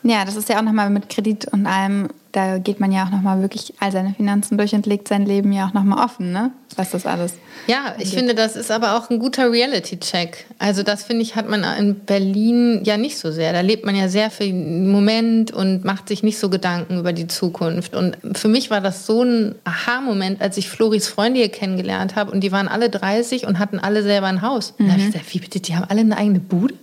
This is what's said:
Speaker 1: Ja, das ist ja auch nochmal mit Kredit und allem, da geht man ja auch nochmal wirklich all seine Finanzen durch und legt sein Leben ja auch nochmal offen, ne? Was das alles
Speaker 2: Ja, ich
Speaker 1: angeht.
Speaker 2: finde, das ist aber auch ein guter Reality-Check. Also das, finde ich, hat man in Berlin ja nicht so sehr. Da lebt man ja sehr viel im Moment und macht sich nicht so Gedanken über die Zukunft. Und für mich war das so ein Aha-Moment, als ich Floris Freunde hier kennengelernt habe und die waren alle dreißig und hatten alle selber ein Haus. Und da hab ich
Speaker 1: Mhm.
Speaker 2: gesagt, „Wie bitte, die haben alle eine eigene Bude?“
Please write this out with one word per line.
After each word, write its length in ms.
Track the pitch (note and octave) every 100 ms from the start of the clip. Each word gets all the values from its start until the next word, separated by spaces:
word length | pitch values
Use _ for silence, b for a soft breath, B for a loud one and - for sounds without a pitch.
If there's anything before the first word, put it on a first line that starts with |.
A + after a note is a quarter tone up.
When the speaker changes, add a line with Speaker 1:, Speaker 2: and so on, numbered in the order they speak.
Speaker 1:
Ja, 200 | A#3+ A3
das 140 | F#3+ G#3+
ist 100 | G#3
ja 120 | G#3+
auch 40 |
nochmal 260 | A3 G#3+ G3+
mit 200 | G3+ -
Kredit 380 | - G#3 G#3+ -
und 140 | G3
allem, 420 | G3 F#3+ F#3+ G3+ F#3+ - _
da 280 | G3 F#3+ F#3
geht 200 | F#3 G3+
man 140 | G3
ja 100 | F#3+
auch 60 | F#3
nochmal 320 | G3 G3 F#3+
wirklich 320 | G3 G#3+ - -
all 120 | G3+
seine 220 | F#3+ F#3+
Finanzen 440 | G3 G3+ G3+ G3+ G#3
durch 160 | G#3
und 120 | G#3
legt 220 | G3+ G3+ -
sein 160 | G3+
Leben 260 | G3+ G3+ G3+
ja 160 | G3 F#3+
auch 60 |
nochmal 320 | G3+ G3 -
offen, 260 | A#3+ - F3+
ne? 200 | F3+ B3 B3+ - -
Was 140 | F#3
das 140 | F3+
alles 280 | - F3 F3 - B B
Speaker 2:
Ja, 300 | - B3+ C4+ -
ich 60 |
Speaker 1:
angeht. 80 | F#3+
Speaker 2:
finde, 220 | G3+ B3
das 200 | A3 A3
ist 160 | A3 A#3
aber 240 | A3 A3
auch 140 | A3+ A#3
ein 100 | A#3
guter 320 | C4 C4 B3
Reality-Check. 920 | A#3 B3+ A3+ - F3+ - F3+ E3+ - - -
Also 240 | G#3 G3
das, 200 | G3+ G3+
finde 200 | - A#3
ich, 120 | A3+
hat 140 | A3+ G#3
man 160 | G#3 F3 -
in 180 | G3+
Berlin 880 | G3+ - G3+ G3 G3 A3 A#3+ A#3+ A3
ja 100 | G#3+
nicht 220 | G#3 C#4 -
so 140 | E3
sehr. 200 | D#3+ E3
Da 80 | F3
lebt 260 | F#3 A3
man 100 | A3 G3
ja 100 | F#3+
sehr 220 | G3 G#3+
viel 160 | - G3+
im 420 | F#3 D#3 E3+ F#3+
Moment 600 | G3+ G3+ A3+ A3+ A3+ A3
und 320 | - F#3+ F#3
macht 240 | F#3+ G3 -
sich 160 | G3+
nicht 140 | A3 G#3+
so 100 | G3
Gedanken 500 | F#3 F#3 F3 E3+ F3+
über 120 | F3
die 160 | E3+ E3
Zukunft. 680 | - F3+ E3+ E3 E3+ E3+
Und 240 | - F3+ - - G3
für 100 | G#3+
mich 220 | A#3+ B3+
war 100 | G#3
das 280 | G3 F#3 -
so 160 | A3
ein 320 | B3 A#3 G#3 -
Aha-Moment, 760 | - E3 - B3 C4+ G3 F#3+ G3
als 140 | G3+
ich 140 | F#3+ F#3
Floris 400 | - A3+ G#3 -
Freunde 300 | - A3 B3+
hier 100 | G#3+
kennengelernt 680 | - F#3+ F#3 F#3 F#3+ F#3+
habe 160 | G#3 G3+
und 100 | G3
die 120 | F#3+
waren 160 | G3 G3
alle 200 | G#3 A#3+
dreißig 560 | G3 G3 G#3+ A#3 B3+
und 140 | - F3+
hatten 200 | G3+ G3
alle 240 | G3 G#3
selber 240 | G3+ G3+ F#3+
ein 140 | F#3
Haus. 320 | A3 B3+ - -
Und 80 | G3+
da 40 |
hab 60 | F#3+
ich 60 | G3
Speaker 1:
Mhm. 40 |
Speaker 2:
gesagt, 220 | G3 -
„Wie 60 | F3+
bitte, 200 | - F#3+
die 160 | F3+
haben 100 | E3+ F#3
alle 120 | G3+
eine 140 | A3
eigene 240 | G#3 G#3 F#3
Bude?“ 360 | - F3 B3 -